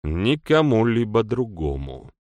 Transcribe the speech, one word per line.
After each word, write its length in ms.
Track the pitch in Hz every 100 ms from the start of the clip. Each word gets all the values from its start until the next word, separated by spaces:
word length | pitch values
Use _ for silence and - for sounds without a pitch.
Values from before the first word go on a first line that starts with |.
ни 320 | 78 82 104 151
кому-либо 880 | - 156 151 110 117 117 113 110
другому, — 880 | 110 117 117 90 76 69 67 65 52 _